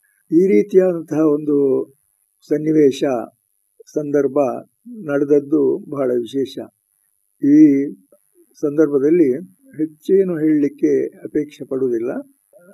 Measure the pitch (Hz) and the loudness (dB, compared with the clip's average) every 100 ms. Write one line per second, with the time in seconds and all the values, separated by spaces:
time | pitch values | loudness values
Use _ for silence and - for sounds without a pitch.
0 | _ _ _ 160 190 208 202 190 185 170 | _ _ _ 2 4 2 2 0 0 -2
1 | 160 151 156 147 151 143 139 131 - _ | -6 -2 0 0 -2 0 0 -2 -6 _
2 | _ _ _ _ - 151 156 156 147 131 | _ _ _ _ -6 -4 0 2 2 2
3 | 151 123 - _ _ _ _ _ _ - | -2 -4 -8 _ _ _ _ _ _ -10
4 | 151 143 139 139 131 117 - _ 233 233 | -4 -2 0 0 -2 -4 -12 _ -20 -14
5 | 160 143 143 147 143 151 135 - - 143 | -6 -4 2 0 2 0 0 -2 -6 -6
6 | 131 123 113 135 131 - 107 _ _ _ | -4 -4 -4 -6 -6 -8 -16 _ _ _
7 | _ _ _ _ 143 147 156 139 143 - | _ _ _ _ 4 6 6 4 -2 -8
8 | _ _ _ _ _ _ 156 147 151 143 | _ _ _ _ _ _ -2 0 2 2
9 | 139 175 147 127 185 _ _ - 156 - | 2 4 2 0 -8 _ _ -8 -8 -8
10 | - 190 190 165 156 151 143 143 156 135 | 0 0 0 0 0 2 0 -2 0 0
11 | 131 - - 151 147 - 131 135 131 117 | -2 -8 -8 -6 -6 -10 -10 -4 -4 -4
12 | 117 226 285 _ _ _ - | -6 -8 -12 _ _ _ -20